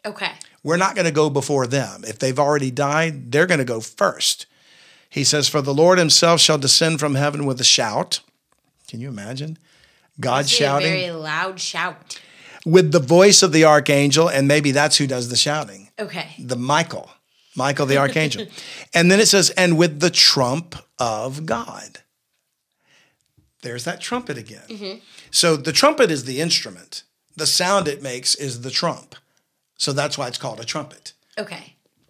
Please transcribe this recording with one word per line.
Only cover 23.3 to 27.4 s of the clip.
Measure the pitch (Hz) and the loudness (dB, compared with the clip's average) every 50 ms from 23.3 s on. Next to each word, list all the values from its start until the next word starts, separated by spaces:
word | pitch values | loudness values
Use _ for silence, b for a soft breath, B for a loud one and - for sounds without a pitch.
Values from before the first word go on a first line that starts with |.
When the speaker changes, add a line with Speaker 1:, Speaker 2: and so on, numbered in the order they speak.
| _ _ _ _ _ _ | _ _ _ _ _ _
Speaker 2:
There's | - 123 120 120 120 | -14 -12 -12 -8 -8
that | 175 175 - | -10 -10 -10
trumpet | - - 240 247 240 - - 117 | -8 -8 -8 -8 -8 -8 -12 -12
again. | 107 - 107 - - - | -12 -18 -20 -20 -20 -18
Speaker 1:
Mm-hmm. | 226 196 202 185 202 233 B B B B B B | -16 -14 -14 -14 -14 -16 B B B B B B
Speaker 2:
So | B - - 170 160 | B 2 2 2 2
the | 139 131 160 | 0 -2 -2
trumpet | 143 - 262 302 320 311 247 170 | 2 4 4 4 4 4 2 2
is | 156 135 117 | 2 -4 -6
the | 131 127 139 | -8 -6 -6
instrument. | 165 165 - - - 110 92 87 90 - - - _ _ _ _ _ _ _ | -2 -2 -2 -2 -4 -8 -16 -20 -20 -18 -18 -18 _ _ _ _ _ _ _
The | - | -6